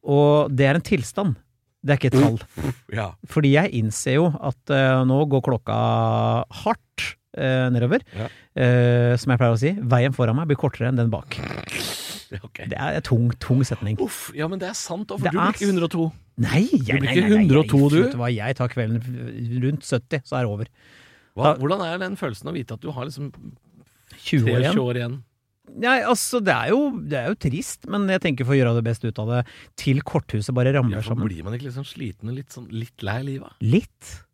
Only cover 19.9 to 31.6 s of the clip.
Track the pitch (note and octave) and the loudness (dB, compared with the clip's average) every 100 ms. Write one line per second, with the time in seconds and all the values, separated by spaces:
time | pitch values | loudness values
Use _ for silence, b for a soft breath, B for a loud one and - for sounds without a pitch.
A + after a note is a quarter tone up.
19.9 | B2 - D#3 - C3 A#2+ G#2 A2 b b | -4 -2 -8 -4 -4 -2 -4 -8 b b
20.9 | b b b b - D3 D3+ C#3 G3 F3 | b b b b 0 2 2 0 -2 -4
21.9 | F3 F#3 G3 D#3+ G#2+ C#3+ E3+ B2 A2+ - | -6 -6 -6 -6 -8 -8 -8 -8 -10 -10
22.9 | C3 B2+ C3 C#3+ - G#2+ - _ _ _ | -10 -10 -10 -12 -12 -20 -20 _ _ _
23.9 | _ _ - - D3+ A2+ A#2+ C3+ G#3+ B2+ | _ _ -16 0 2 4 2 2 2 0
24.9 | B2 A#2+ C3+ - _ _ _ _ - A#3+ | -2 -4 -8 -14 _ _ _ _ -6 0
25.9 | C4 A3+ B3 - B3 G3 B2 A#2 A#3 D4 | 0 2 0 0 -2 2 0 2 0 0
26.9 | A3+ D3 C#3+ B2 G#3+ D3 C3 - - - | -4 -6 -4 -4 -2 -2 -4 -8 -12 -6
27.9 | - F#3+ F#2+ - C3 B2+ C#3 B2 A#2 A#2 | -2 0 0 0 -2 2 4 4 2 0
28.9 | A2 A#2 A2 A2 A#2+ A#2+ B B - - | -2 -4 -4 -2 -2 -2 B B -6 0
29.9 | C3+ - - - A2 G#2 B2 B2 C#3 B2+ | 0 0 -4 -2 -6 -2 0 2 2 2
30.9 | G2+ A2 A#2 A2 E2+ F2 A#2+ | 0 -4 -2 -4 -6 -8 -10